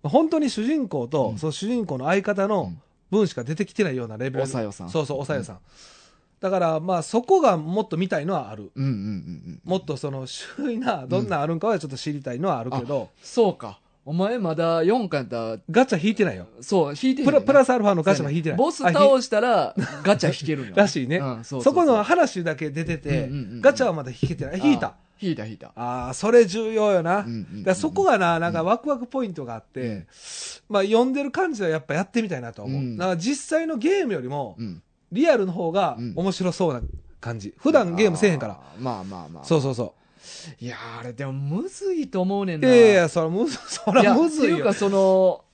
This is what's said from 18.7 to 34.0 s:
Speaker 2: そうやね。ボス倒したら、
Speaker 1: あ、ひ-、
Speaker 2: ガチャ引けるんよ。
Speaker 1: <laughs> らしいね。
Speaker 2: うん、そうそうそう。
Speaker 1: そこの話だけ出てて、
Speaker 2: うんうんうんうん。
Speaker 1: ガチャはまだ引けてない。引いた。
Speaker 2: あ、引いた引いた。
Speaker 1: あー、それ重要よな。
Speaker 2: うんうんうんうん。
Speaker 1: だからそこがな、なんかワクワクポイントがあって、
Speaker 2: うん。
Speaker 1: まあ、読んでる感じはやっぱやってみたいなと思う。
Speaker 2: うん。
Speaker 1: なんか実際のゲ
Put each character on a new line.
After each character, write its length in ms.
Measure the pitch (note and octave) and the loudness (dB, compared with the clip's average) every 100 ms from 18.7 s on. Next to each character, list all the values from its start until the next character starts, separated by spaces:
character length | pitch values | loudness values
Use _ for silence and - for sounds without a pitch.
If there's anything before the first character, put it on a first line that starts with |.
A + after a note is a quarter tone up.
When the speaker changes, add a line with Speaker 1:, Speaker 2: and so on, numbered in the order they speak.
Speaker 2:
そ 120 | E4+ | 2
う 20 | C4 | 2
や 60 | |
ね。 60 | C#4+ | 6
ボ 120 | C#4 | 6
ス 0 | |
倒 120 | C4 | 6
し 60 | B3 | 2
た 120 | G#3+ | 0
ら、 280 | B3 G#3 A#2+ | 2 2 2
Speaker 1:
あ、 60 | |
ひ-、 60 | - C3 - | -2 -4 -2
Speaker 2:
ガ 120 | F#3+ G3+ | 2 2
チ 100 | D#3 | 2
ャ 20 | |
引 160 | C#3 D3 | -2 -4
け 80 | D3 | -4
る 80 | |
ん 40 | A2+ | 0
よ。 60 | |
Speaker 1:
<laughs> 20 | - | 2
ら 100 | G3+ | 2
し 180 | D3 | 2
い 40 | B2+ | -2
ね。 80 | F3 | -2
Speaker 2:
う 60 | |
ん、 20 | C3+ | -2
そ 140 | A2+ | -6
う 40 | |
そ 140 | A#2 C3+ | -8 2
う 40 | |
そ 80 | B3 | 2
う。 40 | |
Speaker 1:
そ 60 | D#4+ | 4
こ 40 | |
の 180 | D#4+ A3+ | 4 4
話 420 | G#3 F4 D4+ F#3 | 4 2 2 0
だ 120 | E3+ C#3+ | -6 -4
け 140 | D3+ | -6
出 140 | C#3+ | -6
て 140 | D#3+ D#3+ | -4 -6
て、 260 | C#3+ C3 B2+ | -2 -2 -2
Speaker 2:
う 40 | |
ん 20 | |
う 40 | C#3+ | -6
ん 20 | |
う 40 | G#2 | -8
ん 40 | |
う 0 | A#2 | 2
ん。 20 | |
Speaker 1:
ガ 120 | B3+ | 2
チ 120 | C4+ | 4
ャ 20 | A#3+ | 0
は 60 | |
ま 100 | D#3+ | 0
だ 80 | B2+ | -6
引 180 | A#2 C3+ | -4 -4
け 60 | |
て 100 | E3+ | -4
な 100 | C3+ | -6
い。 60 | F3+ | 0
引 120 | D4 | 2
い 40 | C#3 | 2
た。 100 | - | 0
Speaker 2:
あ、 60 | - _ _ | -8 _ _
引 120 | F#3+ | -4
い 20 | |
た 120 | D3 G#2+ | -4 -6
引 80 | |
い 20 | G#2+ | -12
た。 160 | - | -16
Speaker 1:
あ 360 | - A#2+ B2+ B2 | -8 -6 -6 -8
ー、 40 | |
そ 160 | B2+ G#3 | -4 6
れ 140 | A#3+ G#3+ | 6 6
重 260 | G#3 A3 | 0 -2
要 200 | A3 G#3+ | 0 2
よ 100 | F#3 | 2
な。 180 | E3 G3 | 2 -2
Speaker 2:
う 20 | |
ん 20 | |
う 40 | G3 | -2
ん 20 | |
う 40 | |
ん 20 | A#2 | -8
う 20 | |
ん。 220 | F#3 G3 | -10 -6
Speaker 1:
だ 20 | |
か 60 | F#3 | -2
ら 40 | |
そ 160 | F#3 D#4 | 0 -2
こ 140 | G4 | 2
が 120 | F#4+ A3 | 4 4
な、 200 | F3 E3 | 2 2
な 120 | E3+ | 0
ん 20 | |
か 100 | E3+ | -2
ワ 160 | E3 A3+ | -2 -4
ク 100 | D4 | -4
ワ 80 | C4+ | -4
ク 100 | A#3+ | -4
ポ 180 | C4+ | -6
イ 40 | A3+ | -6
ン 60 | |
ト 100 | D#3+ | -8
が 120 | B2 A2+ | -12 -14
あ 20 | |
っ 60 | |
て、 160 | _ C3 | _ -8
Speaker 2:
う 120 | A#2+ | -8
ん。 120 | G2+ - - - - - - _ | -8 -14 -20 -18 -14 -14 -16 _
Speaker 1:
ま 120 | G#3 | -2
あ、 20 | |
読 200 | G3 A3 | 4 4
ん 80 | B3+ | 4
で 80 | C4+ | 0
る 120 | C#4+ | -2
感 200 | E4 F#4 | -2 -2
じ 100 | A#3 | 0
は 40 | F3+ | -2
や 100 | D#3 | -2
っ 60 | |
ぱ 100 | - | -2
や 80 | D3+ | -4
っ 60 | G3+ | -2
て 140 | A#3 | -2
み 60 | A3 | -2
た 80 | C#3+ | -6
い 40 | |
な 120 | A#2+ | -8
と 100 | A2 | -10
思 160 | G#2 C3+ | -6 -4
う。 20 | |
Speaker 2:
う 40 | |
ん。 120 | B2+ A2 | -4 -4
Speaker 1:
な 100 | F#3 | -2
ん 40 | |
か 60 | F3+ | -2
実 420 | G3+ C#4 - D#4+ | -2 -6 -2 -2
際 80 | E4 | -2
の 100 | C#4 | -2
ゲ 280 | C4+ G4 | 0 0